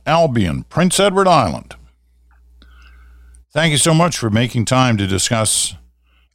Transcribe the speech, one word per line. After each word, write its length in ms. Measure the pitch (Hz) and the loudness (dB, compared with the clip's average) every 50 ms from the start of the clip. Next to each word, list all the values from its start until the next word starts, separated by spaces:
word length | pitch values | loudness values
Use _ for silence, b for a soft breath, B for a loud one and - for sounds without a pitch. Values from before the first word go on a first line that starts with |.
| - | -4
Albion, 560 | 135 156 170 170 156 120 117 98 87 - 127 - | -2 0 2 2 0 0 0 -2 -2 -2 -6 -8
Prince 340 | - - 156 180 185 - - | -8 -4 -2 0 0 2 2
Edward 280 | 196 202 185 196 196 185 | 0 2 2 2 2 4
Island. 460 | 170 151 113 87 67 58 - - - - - - _ _ _ _ _ _ _ _ _ _ _ _ _ _ b b b b b b b b b b b b b b b b b b | 4 2 2 0 -2 -6 -10 -16 -20 -20 -20 -20 _ _ _ _ _ _ _ _ _ _ _ _ _ _ b b b b b b b b b b b b b b b b b b
"Thank 200 | - 147 160 165 | -4 -2 0 0
you 80 | 147 139 | 0 0
so 160 | - 170 160 | 2 2 2
much 200 | 160 170 170 - | 4 2 0 0
for 140 | - - 110 | -2 -2 -2
making 360 | 101 113 123 113 - 123 107 | 0 0 0 0 -2 -4 -2
time 300 | - 127 127 131 123 113 101 | 0 0 2 2 2 2 0
to 100 | 101 92 | 0 -2
discuss 680 | 95 92 - - 123 113 110 - - - - - - - - _ _ _ _ _ _ _ _ _ - | -2 -2 -2 -2 -2 -2 -2 -2 -2 -4 -4 -6 -8 -12 -20 _ _ _ _ _ _ _ _ _ -10